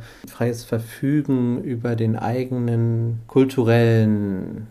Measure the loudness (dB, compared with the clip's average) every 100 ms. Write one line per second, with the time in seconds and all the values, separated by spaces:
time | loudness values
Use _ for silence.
0 | -8 -20 -14 -6 -4 -4 -6 -6 -6 -6
1 | -2 0 0 0 0 -2 -4 -6 -4 0
2 | 0 0 -2 -2 -4 -2 -2 0 0 0
3 | -2 -4 -2 2 2 2 4 4 6 4
4 | 4 2 0 -4 -6 -10 -14